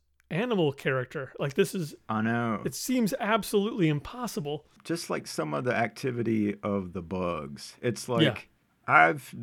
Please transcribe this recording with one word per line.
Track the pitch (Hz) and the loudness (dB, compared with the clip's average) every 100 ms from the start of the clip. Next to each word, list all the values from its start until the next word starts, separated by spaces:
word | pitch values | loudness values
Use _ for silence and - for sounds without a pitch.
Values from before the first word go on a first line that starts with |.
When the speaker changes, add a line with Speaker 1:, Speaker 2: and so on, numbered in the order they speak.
| _ _ _ | _ _ _
Speaker 1:
animal | 160 247 214 156 | -2 0 2 2
character. | 131 170 131 123 160 131 - | 0 -2 -2 -2 -8 -10 -6
Like, | 143 | -2
this | 156 196 196 | 2 2 0
is | 151 - - | -4 -8 -4
Speaker 2:
I | 110 | 0
know. | 110 120 120 104 - | 2 2 0 -2 -4
Speaker 1:
it | 127 | -6
seems | - 254 220 - | -2 2 2 0
absolutely | 208 226 - 208 202 233 160 | 0 0 2 2 2 2 2
impossible. | 147 - 240 240 - 143 151 - - | 2 -2 -8 -8 -6 -4 -6 -8 -14
Speaker 2:
Just, | - 165 - | -6 -6 -4
like, | 165 - | -6 -4
some | - 156 | -4 -4
of | 147 | -2
the | 127 110 | 0 2
activity | 113 - 135 120 117 110 104 101 | 0 -2 -4 -2 0 2 2 0
of | 104 101 90 | -2 -2 -2
the | 92 | -6
bugs. | 82 92 87 85 73 71 - - | -6 -2 -2 -2 -6 -10 -14 -6
It's | 123 110 - | -4 -4 -2
Speaker 1:
Yeah. | 120 | 2
Speaker 2:
like, | 156 107 - _ _ _ - | 2 2 -8 _ _ _ 4
I've | 143 160 151 - - | 8 8 4 -6 -10